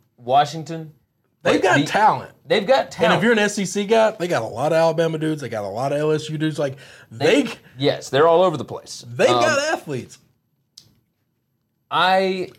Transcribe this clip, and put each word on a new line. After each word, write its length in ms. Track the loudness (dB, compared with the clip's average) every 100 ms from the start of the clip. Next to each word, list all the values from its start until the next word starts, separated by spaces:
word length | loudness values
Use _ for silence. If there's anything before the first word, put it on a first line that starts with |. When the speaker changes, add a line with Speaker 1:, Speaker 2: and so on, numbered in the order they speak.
| _ _
Speaker 1:
Washington. 760 | 0 2 2 -2 -10 -12 -14 _ _ _ _ _
Speaker 2:
They've 180 | 0 0
Speaker 1:
but 20 |
Speaker 2:
got 140 | 2 2
Speaker 1:
the 60 | 0
Speaker 2:
talent. 460 | 2 2 2 -6 -14 -2
Speaker 1:
They've 200 | -2 2
got 180 | 0 0
Speaker 2:
And 60 |
Speaker 1:
talent. 260 | 0 0 2
Speaker 2:
if 60 |
you're 100 | 2
an 60 | 2
S 200 | 0 -2
E 60 | -4
C 200 | -4 0
guy, 260 | 2 2
they 160 | 0 -2
got 140 | -2
a 60 | -4
lot 240 | -4 0
of 60 | 2
Alabama 400 | 2 2 0 0
dudes. 240 | -4 -4
They 80 | -6
got 140 | -8
a 40 | -6
lot 240 | -4 -4
of 80 | -2
L 120 | 0
S 180 | -2 -4
U 80 | -4
dudes. 200 | -4 -2
Like, 200 | -6 -6 -18 -20 -18
they 320 | -2 2 2
Speaker 1:
They, 100 | 0 -6 -18 -4
yes, 320 | -2 -2 -2
they're 180 | 2 4
all 160 | 6
over 140 | 4 0
the 80 | -8
place. 380 | -12 -14 -18 -12
Speaker 2:
They've 220 | 0 2
Speaker 1:
Um, 120 | 4
Speaker 2:
got 180 | 2 0 -2
athletes. 440 | -4 -6 -10 -10 -20 _ _ _ _ _ -20 _ _ _ _ _ _ _ _ _ _ -8
Speaker 1:
I 600 | -2 2 2 0 -4 -8